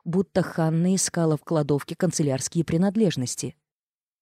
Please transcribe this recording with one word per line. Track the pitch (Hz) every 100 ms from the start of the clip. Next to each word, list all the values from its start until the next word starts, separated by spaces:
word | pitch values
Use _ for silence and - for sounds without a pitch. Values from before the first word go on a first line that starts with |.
будто | 175 175 196 190
Ханна | 160 - 160 165 175 190
искала | - - 160 147
в |
кладовке | - 165 147 143 - 165
канцелярские | 175 - 147 131 - 170 160
принадлежности. | 165 196 196 196 135 123 - 127 - _ _ _ _ _ _